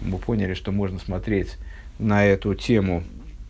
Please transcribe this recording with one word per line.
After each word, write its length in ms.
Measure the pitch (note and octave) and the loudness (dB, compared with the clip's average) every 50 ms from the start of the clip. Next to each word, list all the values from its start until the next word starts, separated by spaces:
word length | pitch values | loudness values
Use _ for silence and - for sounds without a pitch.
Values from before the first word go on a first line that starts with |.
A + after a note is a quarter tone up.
| - | -2
мы 140 | F#2+ F#2+ F#2 | -4 -4 -4
поняли, 380 | - - A#2+ G#2+ G2 F#2 F#2+ | -2 -2 0 0 0 0 -2
что 160 | F2 - - | -4 -4 -2
можно 260 | G2 G2+ G2+ F#2+ F#2 F#2 | 0 0 0 -2 -4 -6
смотреть 600 | - - F#2 F#2 - A2+ G#2+ G2 F2+ - - - - - - - - - - - | -6 -4 -6 -4 -2 0 0 0 0 -2 -6 -10 -12 -12 -12 -14 -16 -16 -8 -2
на 260 | A2 G#2+ G#2 G#2 G#2 | 0 2 4 6 6
эту 300 | G2+ G2 F#2+ - G#2 F#2+ | 6 6 4 2 -2 -2
тему, 480 | - - - A#2+ G#2+ G2 F#2+ F2+ E2+ E2+ - - - - - - - - | -2 2 4 4 4 4 4 2 0 -2 -4 -10 -14 -14 -14 -14 -14 -14